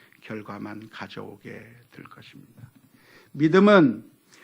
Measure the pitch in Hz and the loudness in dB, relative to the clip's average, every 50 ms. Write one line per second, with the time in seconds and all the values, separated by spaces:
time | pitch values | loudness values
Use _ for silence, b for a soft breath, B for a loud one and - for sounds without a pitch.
0 | b b b _ _ - 110 110 104 104 101 101 104 104 104 107 110 110 - - | b b b _ _ -18 -16 -16 -16 -16 -16 -16 -16 -16 -16 -18 -20 -20 -20 -18
1 | 104 95 - 104 101 101 101 101 - 135 101 101 104 113 120 123 120 _ _ - | -18 -18 -16 -18 -18 -18 -20 -20 -20 -20 -20 -20 -20 -20 -20 _ _ _ _ -20
2 | - - - - - - - - - _ _ - - - _ _ _ b b b | -20 -20 -20 -20 -20 -20 -20 -20 -20 _ _ -20 -20 -20 _ _ _ b b b
3 | b b b b b b - 139 147 160 156 190 196 208 208 196 165 131 107 - | b b b b b b -6 -2 0 2 4 4 4 6 6 6 4 4 2 -2
4 | - _ _ _ _ b b b | -10 _ _ _ _ b b b